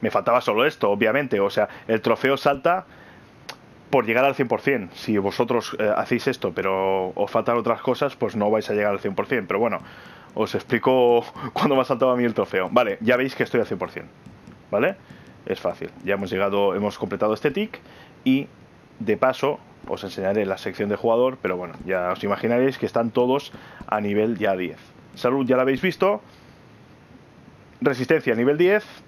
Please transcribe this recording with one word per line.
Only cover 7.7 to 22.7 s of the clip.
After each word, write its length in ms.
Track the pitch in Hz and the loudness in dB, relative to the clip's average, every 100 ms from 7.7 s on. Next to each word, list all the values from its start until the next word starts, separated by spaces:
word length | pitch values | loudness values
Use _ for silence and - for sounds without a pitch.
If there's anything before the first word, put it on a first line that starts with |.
| 117 | -2
cosas, 360 | - 123 143 - | 0 0 -2 -2
pues 200 | 117 113 | -4 0
no 140 | 104 | 2
vais 180 | 110 104 | 2 0
a 20 | |
llegar 200 | 104 104 | 0 0
al 60 | 101 | 0
cien 140 | 113 | -4
por 140 | 98 101 | -4 -2
cien. 180 | 127 95 | -2 -2
Pero 140 | 95 | -2
bueno, 220 | 117 92 - - - - - | 0 -2 -8 -20 -20 -20 -16
os 220 | - 110 101 | -6 -4 -4
explico 680 | - 120 131 131 123 120 117 - | -2 0 2 4 6 4 2 -10
<laughs> 140 | 131 | -8
cuándo 220 | - 151 135 | -2 2 2
me 60 | |
ha 40 | 127 | 2
saltado 240 | 127 131 | 2 2
a 60 | 123 | 2
mí 80 | |
el 100 | 120 | 0
trofeo. 360 | 107 98 98 92 | 0 -2 -2 2
Vale, 260 | 104 113 98 | 2 2 0
ya 160 | 110 123 | 0 2
veis 180 | 131 - | 0 -2
que 80 | |
estoy 160 | 127 123 | -2 0
al 80 | 107 | 0
cien 100 | 95 | -4
por 140 | 90 | -6
cien, 160 | - 78 - - - - - - | -10 -16 -20 -20 -20 -20 -20 -4
¿vale? 240 | 101 143 196 - - - - - | 0 0 -2 -14 -20 -20 -20 -8
Es 160 | 95 | -6
fácil. 280 | 92 - - - | -4 -6 -12 -12
Ya 120 | 90 98 | -4 -4
hemos 140 | 98 | -2
llegado, 460 | 95 101 101 101 92 | -2 0 2 0 0
hemos 220 | 104 - | -2 -4
completado 360 | 98 95 107 | -6 -2 -2
este 180 | 110 151 | 0 -2
tick 280 | 143 220 - - - - - - | -2 -6 -8 -20 -20 -20 -6 0
y, 240 | 131 139 - - - - - | 0 0 -14 -20 -20 -20 -10
de 160 | 107 104 | -2 2
paso, 440 | 131 131 135 147 - - - | 2 2 -2 -4 -10 -20 -10
os 160 | 92 | -8
enseñaré 420 | 98 90 95 101 98 | -8 -4 -2 0 0
la 120 | 95 | -2
sección 320 | - 90 101 | -6 -6 -4
de 80 | 104 | -2
jugador, 400 | 113 113 127 127 | 2 2 2 0
pero 140 | 98 92 | -4 -4
bueno, 180 | 90 80 85 | -6 -12 -4
ya 260 | 92 90 | -2 0
os 100 | 92 | -2
imaginaréis 560 | 104 101 113 120 131 | -2 -2 0 2 0